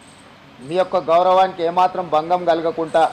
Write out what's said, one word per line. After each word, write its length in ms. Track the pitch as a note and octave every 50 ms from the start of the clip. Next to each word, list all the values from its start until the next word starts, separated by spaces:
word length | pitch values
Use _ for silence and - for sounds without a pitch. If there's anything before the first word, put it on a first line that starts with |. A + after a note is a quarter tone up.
| - - - - - - - - - - - - B2+
మీ 80 | C#3 E3 F#3
యొక్క 160 | F3+ F3+ - F3+ D3+ D#3
గౌరవానికి 500 | E3 F3 F3+ F#3 F#3 F#3+ F#3+ F#3 F#3 E3+ E3 E3
ఏమాత్రం 340 | F3 F3+ F#3 F#3 F#3 F#3 F3+ D#3+ D3+
భంగం 260 | D3+ D#3 E3+ F3+ F3+ F3 E3+
కలగకుండా 540 | D#3+ E3 D#3+ E3 D#3+ E3 E3 D#3 E3 E3 D#3 -